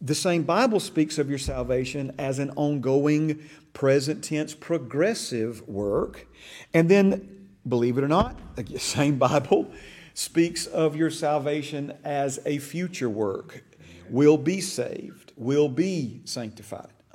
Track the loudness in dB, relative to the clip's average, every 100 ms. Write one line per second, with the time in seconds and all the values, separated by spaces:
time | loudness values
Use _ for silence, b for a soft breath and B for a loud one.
0 | -4 -2 2 2 2 4 4 2 0 0
1 | 0 0 -2 -2 -4 -4 -2 -2 -2 -6
2 | -8 -4 -4 -2 -4 0 0 0 2 4
3 | 4 2 2 -4 B B B 0 4 4
4 | 2 -6 -4 -4 -4 -8 -6 -4 -4 0
5 | 0 0 -4 -4 -4 -6 -8 -4 0 0
6 | -2 -8 -20 B B B B 2 6 6
7 | 6 2 -6 -20 -20 _ -2 0 2 0
8 | 2 2 2 -4 -14 -12 -10 -8 -6 0
9 | 2 4 4 2 2 0 0 B B B
10 | B -10 -4 0 0 0 -4 0 0 2
11 | -2 0 -2 0 0 -4 -4 -6 -8 -8
12 | -6 -2 -2 -4 -4 -4 -4 -6 -6 -4
13 | -4 -2 -2 -4 -10 -18 _ _ B B
14 | B 4 6 6 2 -2 -4 -4 -6 -6
15 | -12 -18 -20 -8 0 2 2 2 0 0
16 | -4 -8 -10 -8 -10 -12 -14 -14 -14 _
17 | _